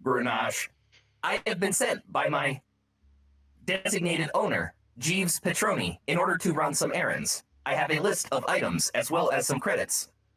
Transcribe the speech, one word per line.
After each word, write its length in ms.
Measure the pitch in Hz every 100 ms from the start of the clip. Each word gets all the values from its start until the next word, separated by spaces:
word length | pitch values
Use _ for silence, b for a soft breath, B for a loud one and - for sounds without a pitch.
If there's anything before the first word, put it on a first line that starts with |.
Grenache. 640 | 131 127 120 117 120 - - _ _ b b b
I 180 | 165 208 -
have 120 | 180
been 140 | 202
sent 380 | 196 - - -
by 160 | - 147
my 320 | 147 143 139 - _ _ _ _ _ _ _ _ _
designated 680 | - 190 190 190 170 165 151
owner, 400 | - 214 - 85 - _ -
Jeeves 420 | 135 190 185 -
Petroni, 580 | 185 - 320 269 180 87 -
in 100 | 170
order 200 | 185 175
to 140 | 185
run 200 | 156 156
some 200 | 151 -
errands. 480 | 160 160 - - - - _
I 100 | -
have 160 | 151 151
a 80 | 156
list 300 | 185 185 -
of 140 | 135 -
items 440 | 180 113 87 -
as 200 | - -
well 200 | 160 156
as 140 | 135 123
some 120 | 139
credits 520 | 196 170 - - - _ _